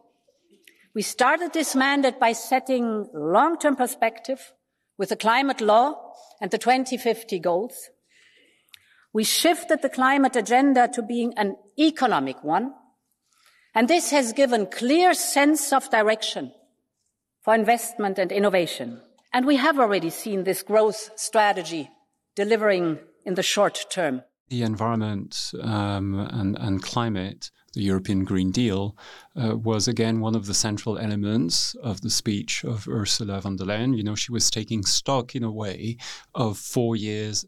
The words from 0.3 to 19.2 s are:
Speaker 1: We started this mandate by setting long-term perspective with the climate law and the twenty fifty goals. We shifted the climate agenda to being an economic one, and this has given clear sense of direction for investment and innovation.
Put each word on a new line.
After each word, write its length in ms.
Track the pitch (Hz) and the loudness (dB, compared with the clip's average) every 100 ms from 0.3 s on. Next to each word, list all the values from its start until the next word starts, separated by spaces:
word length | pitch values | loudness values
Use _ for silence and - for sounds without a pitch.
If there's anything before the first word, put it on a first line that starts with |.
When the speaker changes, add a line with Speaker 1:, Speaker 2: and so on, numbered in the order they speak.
| _ _ _ _ _ _ | _ _ _ _ _ _
Speaker 1:
We 80 | 214 | -6
started 500 | 196 - 247 320 349 | -4 2 2 2 0
this 240 | 330 294 269 | -2 -2 0
mandate 420 | 269 285 269 247 | 2 2 2 2
by 140 | 233 | 2
setting 760 | 226 - 262 262 254 233 214 202 | 0 0 0 2 0 0 -2 -6
long-term 640 | 156 151 202 302 320 302 269 | -6 2 4 4 2 0 0
perspective 800 | 247 - 226 226 - 262 - _ _ _ _ - | -2 0 -2 -2 -8 -8 -10 _ _ _ _ -8
with 140 | 190 | -4
the 60 | 208 | -2
climate 440 | 208 240 277 262 | 2 2 2 0
law 340 | 214 214 277 311 - - - - | 4 6 4 0 -12 -20 -20 -10
and 100 | 190 | -6
the 60 | 214 | -2
twenty 400 | 233 254 262 247 | 2 2 0 -2
fifty 420 | 233 220 - 185 | -2 -2 -4 -4
goals. 520 | 175 175 247 - - _ _ _ _ _ _ _ _ - _ _ _ | 0 0 -2 -10 -20 _ _ _ _ _ _ _ _ -20 _ _ _
We 120 | 214 | -2
shifted 580 | 214 - 320 339 - 311 | 0 2 2 2 0 0
the 80 | 262 | 0
climate 460 | - 262 277 262 247 | 0 2 4 2 2
agenda 520 | 208 240 285 254 240 | 2 4 4 4 4
to 80 | 247 | 0
being 320 | 214 240 240 214 | -4 -4 -2 -2
an 200 | 202 190 _ - | -2 -4 _ 2
economic 640 | 311 311 254 165 135 131 | 2 4 2 2 -2 -6
one, 300 | 147 175 254 - _ _ _ _ _ _ _ _ _ 226 | -2 -2 -2 -8 _ _ _ _ _ _ _ _ _ 2
and 120 | 233 | 4
this 220 | 339 - | 4 4
has 220 | 285 233 | 2 2
given 340 | 226 277 233 185 | 2 4 4 0
clear 480 | - 240 320 359 | -2 2 6 6
sense 580 | 320 - 277 285 311 - | 4 0 2 4 4 2
of 180 | 262 262 | 0 2
direction 600 | 226 214 220 - - - - _ _ _ _ _ _ _ _ | 2 2 2 -2 -8 -10 -14 _ _ _ _ _ _ _ _
for 120 | - | 2
investment 640 | 226 214 233 - - 202 190 | 2 4 2 0 -4 -4 -2
and 140 | 180 | -2
innovation. 680 | 196 202 185 165 - 120 117 - _ | 2 2 2 0 -4 -10 -12 -18 _